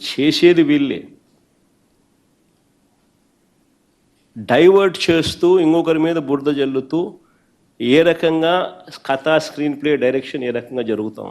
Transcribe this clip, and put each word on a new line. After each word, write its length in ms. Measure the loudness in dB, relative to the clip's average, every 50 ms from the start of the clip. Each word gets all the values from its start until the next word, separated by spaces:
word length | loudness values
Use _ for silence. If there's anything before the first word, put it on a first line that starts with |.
| -12 -8
చేసేది 540 | -4 -2 0 0 2 4 4 4 4 4 2 2
వీళ్ళే. 300 | 2 0 0 -2 -4 -8 -12 -16 -20 _ _ _ _ _ _ _ _ _ _ _ _ _ _ _ _ _ _ _ _ _ _ _ _ _ _ _ _ _ _ _ _ _ _ _ _ _ _ _ _ _ _ _ _ _ _ _ _ _ _ _ _ _ _ _ _ _ _ _ _ _ _ _ _
డైవర్ట్ 640 | -12 -2 0 4 6 6 6 6 6 4 2 0 -2 -2
చేస్తూ, 420 | 0 0 0 -2 -4 -4 0 2 2 4 4 4
ఇంకొకరి 360 | 2 2 2 0 0 0 0 0 -2
మీద 100 | -2 -4 -2 -4
బురద 220 | -4 -2 -2 -2 -2 -2
జల్లుతూ, 400 | -2 -2 -4 -6 -6 -4 -4 -4 -4 -6 -10 -16 _ _ _ _ _ _ _ _ _ _ _ -6
ఏ 160 | -2 2 2 4 4 2
రకంగా 440 | 0 0 0 -2 0 0 0 0 0 -2 -4 -6 -10 -16 -20 -20 -20 -12 -6
కథా 280 | -6 -6 -4 -2 0 0 0 0
స్క్రీన్ 340 | -4 -6 -6 -4 -4 -4 -4
ప్లే 120 | -2 -2 0 0 0
డైరెక్షన్ 400 | 0 -2 -2 -6 -8 -10 -8 -6 -6
ఏ 40 | -6 -6
రకంగా 260 | -8 -8 -8 -6 -4 -4
జరుగుతూ 320 | -4 -4 -6 -8 -10 -12 -14 -14